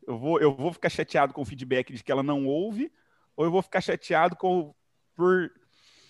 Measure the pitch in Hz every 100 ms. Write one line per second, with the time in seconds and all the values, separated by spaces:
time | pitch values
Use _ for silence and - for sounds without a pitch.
0 | - 117 139 165 147 135 160 - 170 -
1 | 151 160 139 147 135 135 127 127 123 123
2 | - 135 139 143 135 147 208 214 311 _
3 | _ _ _ - 165 185 - 185 185 180
4 | - 160 175 175 185 180 147 - _ _
5 | _ - 180 185 170 _ _ _ _ _